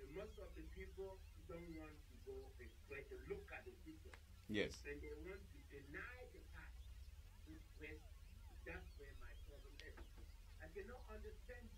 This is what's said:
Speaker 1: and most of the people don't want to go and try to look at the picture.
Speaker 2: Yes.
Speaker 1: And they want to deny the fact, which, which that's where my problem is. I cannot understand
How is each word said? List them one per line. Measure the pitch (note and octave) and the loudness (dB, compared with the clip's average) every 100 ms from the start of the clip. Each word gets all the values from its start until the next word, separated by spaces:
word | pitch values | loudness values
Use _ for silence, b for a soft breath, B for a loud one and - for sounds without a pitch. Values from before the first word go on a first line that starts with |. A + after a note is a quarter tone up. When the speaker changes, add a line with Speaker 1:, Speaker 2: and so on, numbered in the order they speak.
Speaker 1:
and | C3+ | 0
most | E3+ A3 G#3+ | 0 0 0
of | D#3+ D3+ | -2 -2
the | D#3+ | -2
people | F3+ - F3+ F#3+ F#3+ - - - | 0 0 2 0 0 -4 -4 -2
don't | E3+ E3+ D#3+ | 0 2 0
want | D#3 | 0
to | D3+ - - - | -4 -6 -4 -2
go | G4 G4+ - | 0 -2 -2
and | F#4 - - | -4 -4 0
try | - - | 2 2
to | G4 - | 0 4
look | G4+ - | 4 4
at | - | -2
the | - - - | -2 -4 -4
picture. | - - - - - - | -4 -4 -6 -6 -6 8
Speaker 2:
Yes. | G#2 F2+ - | 12 12 8
Speaker 1:
And | - A4 | 0 0
they | D3+ - | 0 0
want | - G3+ | 0 -2
to | - - - | -4 -8 -6
deny | C#3 C#3 F3 - - - | -6 -2 -2 0 -2 -4
the | - - | -6 -6
fact, | - - - - - - - - - - | -4 -4 -4 -4 -4 -4 -4 -4 -4 -4
which, | D#3 - - | -4 -4 -2
which | D#3 D#3 - - - - - - E3 | 0 0 -4 -6 -6 -6 -6 -4 0
that's | E3+ - - | 0 -2 -2
where | - - | -2 -2
my | - - - | -2 -2 -2
problem | - - - - | -4 -4 -4 -4
is. | - - - - - - - | -4 -4 -4 -4 -6 -6 -4
I | - | -2
cannot | G3+ G#3+ B3 A3+ | -2 -2 -2 -2
understand | G#3+ G#3+ - - A#3+ A3+ | -2 -2 -2 -2 -4 -4